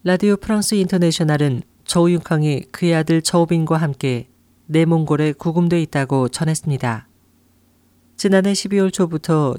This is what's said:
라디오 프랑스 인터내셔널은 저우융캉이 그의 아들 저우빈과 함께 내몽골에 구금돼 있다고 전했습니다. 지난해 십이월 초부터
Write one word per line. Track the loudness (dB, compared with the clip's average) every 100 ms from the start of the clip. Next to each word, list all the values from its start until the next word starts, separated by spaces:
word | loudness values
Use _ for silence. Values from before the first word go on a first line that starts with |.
라디오 | 0 0 2 0
프랑스 | 0 -2 0
인터내셔널은 | 0 0 2 0 2 0 2 0 -2 -8 _
저우융캉이 | -4 0 2 0 0 0 0 -2 -6
그의 | -4 0
아들 | 0 2 0
저우빈과 | 2 0 2 0 0
함께 | 0 -2 -2 -4 -4 -8 _ _ _ -2
내몽골에 | 2 2 2 2 0 0
구금돼 | -2 -2 0 2 0
있다고 | 0 -4 0 0 0
전했습니다. | -2 -2 -2 -2 -2 -2 -6 -10 _ _ _ _ _ _ _ _ _ _ -4
지난해 | 2 2 2
십이월 | -2 -2 0 0
초부터 | 0 -2 -2 0 0 0